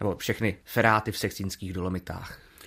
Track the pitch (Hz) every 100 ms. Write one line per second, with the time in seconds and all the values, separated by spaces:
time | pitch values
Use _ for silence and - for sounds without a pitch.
0 | 104 85 - 110 110 95 - 120 113 107
1 | 110 101 104 - 98 - 92 90 90 92
2 | - 87 90 - - -